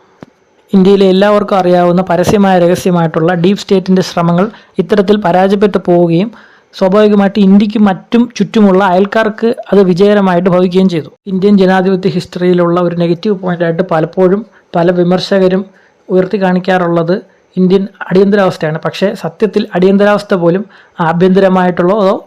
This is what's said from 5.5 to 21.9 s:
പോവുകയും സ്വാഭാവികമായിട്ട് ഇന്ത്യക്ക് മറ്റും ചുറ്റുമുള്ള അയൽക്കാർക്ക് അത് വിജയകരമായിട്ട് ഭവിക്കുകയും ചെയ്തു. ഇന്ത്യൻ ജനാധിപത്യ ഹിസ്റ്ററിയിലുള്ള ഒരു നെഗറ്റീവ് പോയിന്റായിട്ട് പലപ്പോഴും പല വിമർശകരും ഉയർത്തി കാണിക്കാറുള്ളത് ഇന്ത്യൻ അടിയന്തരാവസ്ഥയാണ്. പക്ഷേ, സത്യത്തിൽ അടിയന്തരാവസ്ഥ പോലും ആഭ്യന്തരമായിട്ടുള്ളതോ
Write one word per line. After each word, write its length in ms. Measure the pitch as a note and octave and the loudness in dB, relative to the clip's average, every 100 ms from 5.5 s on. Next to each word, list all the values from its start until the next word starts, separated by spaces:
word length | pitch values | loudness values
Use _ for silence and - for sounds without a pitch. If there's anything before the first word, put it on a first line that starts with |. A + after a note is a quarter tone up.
| G3+ G#3 G3 | 2 0 -2
പോവുകയും 520 | - F3 F3 E3 A3+ - - _ _ | 0 0 2 0 -2 -8 -20 _ _
സ്വാഭാവികമായിട്ട് 640 | - F#3+ G#3 G#3+ G#3 G3 G#3+ | -4 0 2 2 2 0 2
ഇന്ത്യക്ക് 400 | F#3+ G3 G#3+ A3 G#3 | 4 4 2 0 0
മറ്റും 340 | F3 - A#3 A#3+ - | 0 -2 -2 0 -2
ചുറ്റുമുള്ള 440 | F#3+ A3+ G3+ F#3 | -4 2 2 4
അയൽക്കാർക്ക് 640 | G3+ F3+ G3 A3 A3 G#3+ A3+ - - | 2 2 0 0 -2 -2 -4 -4 -2
അത് 80 | G3 | 0
വിജയകരമായിട്ട് 680 | F#3 F3 G3+ G#3 G3 F3 F#3 | 2 2 2 2 0 0 0
ഭവിക്കുകയും 380 | F3+ F#3 F#3 F#3+ | 0 0 2 0
ചെയ്തു. 220 | E3+ - - - | -2 -8 -14 -8
ഇന്ത്യൻ 280 | F#3 G3+ G3+ | -2 2 4
ജനാധിപത്യ 520 | F#3 F#3+ F#3 F#3+ F#3+ | 4 2 0 -2 -2
ഹിസ്റ്ററിയിലുള്ള 680 | E3+ - F3+ F3+ F3 E3+ F3 | -4 -8 -4 0 0 0 0
ഒരു 160 | E3+ E3+ | -2 -2
നെഗറ്റീവ് 380 | E3+ E3+ A3 | -2 -2 -4
പോയിന്റായിട്ട് 500 | F#3+ F3+ F3 E3+ E3 F3+ | -4 -4 -4 -4 -2 -2
പലപ്പോഴും 500 | D#3+ D#3+ F#3+ F#3 G3+ A#3 _ _ F3 | -2 -2 0 0 0 -6 _ _ -2
പല 140 | E3+ | 0
വിമർശകരും 720 | F3 F3 F3+ - G3 F#3 F#3+ F#3+ _ _ _ - | 0 0 -2 -2 0 0 0 -6 _ _ _ -4
ഉയർത്തി 300 | F#3 F#3 G#3+ | -4 -2 -4
കാണിക്കാറുള്ളത് 760 | F#3+ F3+ F#3 F#3 F3 E3+ E3 G3+ - _ _ - | -2 -2 -2 -2 0 -2 -2 -4 -6 _ _ -2
ഇന്ത്യൻ 260 | F#3 G3 G3 - - | 0 0 -2 -10 -2
അടിയന്തരാവസ്ഥയാണ്. 680 | F3+ G3+ G3+ F#3 - D#3+ D#3+ | 0 2 2 0 -2 -6 -6
പക്ഷേ, 300 | D#3+ - G3 | -8 -4 -6
സത്യത്തിൽ 480 | G#3+ E3 - G#3 G#3 G#3+ | -4 -10 -4 -4 -2 -4
അടിയന്തരാവസ്ഥ 600 | F3+ F#3+ G3 G3+ G#3 G#3 | 0 2 2 2 0 -2
പോലും 300 | G3 E3+ F#3 G#3+ - _ - | -2 0 -2 -4 -16 _ -6
ആഭ്യന്തരമായിട്ടുള്ളതോ 1160 | E3 E3+ F#3 F#3+ F#3+ F#3 F3+ F3+ F3+ | -2 0 2 2 2 2 0 0 -2